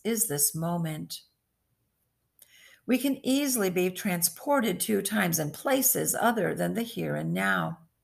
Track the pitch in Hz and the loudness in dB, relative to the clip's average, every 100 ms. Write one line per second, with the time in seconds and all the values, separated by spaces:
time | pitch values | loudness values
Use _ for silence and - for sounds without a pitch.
0 | 208 226 - 143 - 160 165 175 160 156 | -2 0 0 0 0 0 -2 -2 -2 -6
1 | 165 - - _ _ _ _ _ _ _ | -8 -12 -14 _ _ _ _ _ _ _
2 | _ _ _ _ - - - - - 247 | _ _ _ _ -20 -20 -20 -10 0 0
3 | 277 262 - 269 285 247 190 180 180 - | 2 -2 0 2 2 2 2 2 0 0
4 | 208 175 170 - 294 285 226 185 - 202 | -2 0 0 -2 0 2 2 0 0 0
5 | 202 214 180 160 147 - 277 269 - - | 0 0 0 0 -2 -4 0 2 2 2
6 | 156 - 226 226 165 170 175 185 233 - | 0 2 2 2 0 0 -2 -2 -6 -4
7 | 160 147 160 180 196 190 160 165 - _ | -4 -2 -2 0 0 0 -2 -6 -14 _